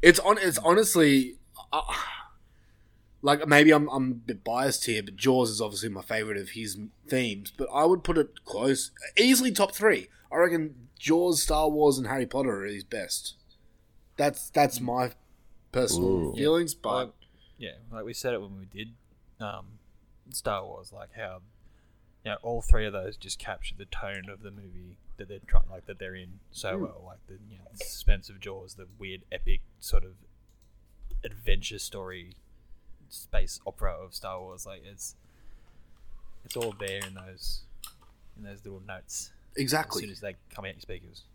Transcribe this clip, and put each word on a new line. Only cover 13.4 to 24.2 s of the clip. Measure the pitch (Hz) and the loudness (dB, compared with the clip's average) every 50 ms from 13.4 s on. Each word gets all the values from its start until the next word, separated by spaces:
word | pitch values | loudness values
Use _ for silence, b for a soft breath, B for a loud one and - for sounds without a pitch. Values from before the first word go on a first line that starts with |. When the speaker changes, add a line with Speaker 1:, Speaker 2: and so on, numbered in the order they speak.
| _ _ _ _ _ _ _ _ _ _ _ - _ _ _ | _ _ _ _ _ _ _ _ _ _ _ -20 _ _ _
Speaker 1:
That's, | - 143 143 - - - - | -2 -2 -2 -2 -4 -12 -2
that's | - 151 143 139 - 120 | 2 4 4 4 2 -2
my | 127 123 120 127 127 123 - _ _ _ _ _ _ - - - _ _ | -4 -2 -2 -2 -2 -4 -6 _ _ _ _ _ _ -20 -20 -20 _ _
personal | - 127 127 104 90 85 90 95 95 90 80 71 | -2 -2 0 0 0 0 2 2 2 0 0 -4
Speaker 2:
Ooh. | - | -4
Speaker 1:
feelings, | 117 139 151 160 170 175 160 - | 0 0 2 2 2 0 -2 -6
but | - - 110 117 127 127 | -8 -4 -4 -2 -2 -4
Speaker 3:
Like, | 113 - _ b b b b b b b b | -6 -10 _ b b b b b b b b
yeah, | 131 90 64 - 113 117 | -14 -14 -14 -16 -18 -16
like | 117 113 107 | -14 -12 -12
we | 113 120 | -12 -12
said | - - 127 120 | -6 -6 -4 -4
it | 104 | -4
when | 101 98 98 | -6 -10 -14
we | 95 95 | -16 -18
did, | 95 - 101 110 113 117 _ _ _ _ _ _ _ _ _ | -18 -14 -14 -14 -14 -16 _ _ _ _ _ _ _ _ _
um, | 113 104 101 - 98 98 113 107 _ _ _ _ _ _ _ _ _ - | -12 -10 -10 -12 -16 -18 -20 -20 _ _ _ _ _ _ _ _ _ -14
Star | 131 - - - 104 98 95 | -14 -10 -6 -6 -6 -6 -8
Wars, | 98 - 95 92 - | -10 -16 -18 -18 -20
like, | - 104 101 - _ | -20 -20 -20 -20 _
how, | 113 110 95 92 92 92 110 _ _ _ - _ _ _ _ _ _ _ _ _ _ _ | -14 -14 -12 -14 -16 -20 -20 _ _ _ -20 _ _ _ _ _ _ _ _ _ _ _
you | 110 | -10
know, | 104 - | -10 -8
all | - 117 120 117 - | -8 -6 -6 -4 6
three | - - 113 107 | 6 6 8 6
of | 107 101 | 0 -6
those | 98 92 98 107 | -6 -8 -8 -12
just | - - 98 - | -12 -12 -12 -12
capture | - - - 98 - - - - | -10 -8 -10 -10 -10 -10 -12 -10
the | - 101 | -12 -12
tone | - - - - 98 98 98 | -10 -10 -10 -8 -8 -10 -12